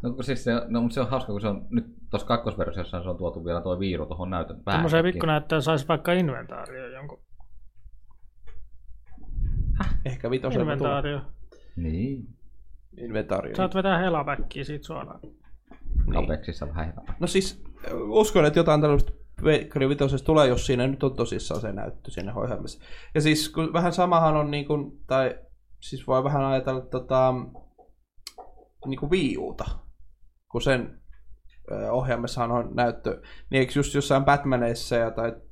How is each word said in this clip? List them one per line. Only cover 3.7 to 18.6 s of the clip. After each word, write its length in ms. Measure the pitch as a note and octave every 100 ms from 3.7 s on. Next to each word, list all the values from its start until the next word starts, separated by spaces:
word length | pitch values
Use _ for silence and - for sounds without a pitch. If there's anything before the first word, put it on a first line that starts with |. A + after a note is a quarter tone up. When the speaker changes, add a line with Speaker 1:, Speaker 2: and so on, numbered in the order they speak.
| F2+
Speaker 1:
viiru 260 | G2 E2+ D2+
tohon 240 | E2+ F2+
näytön 340 | F2+ E2 -
päälle. 140 | - F#2
Speaker 2:
Tommosen 260 | E3 E3
pikkunäyttöön 580 | F3 F3+ E3 D3+ D3+ D#3+
sais 260 | C#3+ D#3+ C#3
vaikka 260 | D#3 -
inventaario 720 | F3+ E3 B2 - B2 A#2+ C3 B2
jonkun. 320 | C3 C#3+ - - - - - - - - - - - - - - - - - - - - - - - - - - - - - C3+
Speaker 3:
Ehkä 240 | B2+ A#2
vitosella 320 | C3 C3 B2+
Speaker 2:
Inventaario. 580 | D3+ C#3+ C#3+ C#3+ C#3+ C#3+ - - - - - -
Speaker 1:
Niin. 520 | E2 D#2+ B2 C3+ A2 - - - - - - -
Speaker 3:
Inventaario. 580 | A#2 G#2+ G#2+ G2 C#2 A1
Speaker 2:
Saat 200 | F#3 F#3+
vetää 220 | F#3+ E3+
helapäkkiä 680 | F#3+ E3 C#3+ C#3 - -
siitä 220 | D#3+ D3 -
suoraan. 340 | D#3 - -
Speaker 3:
Niin. 920 | - - - - _ - - - -
Speaker 1:
Kapeksissa 540 | - F2+ D#2 - E2 D2
vähän 180 | D2+ D#2+
helapäkkiä. 300 | - - -
Speaker 3:
No 80 | E3+
siis, 360 | F#3+ F#3+ - - - -
uskon, 520 | - - A3 G#3+ F#3+ D3+
että 140 |
jotain 220 | D#3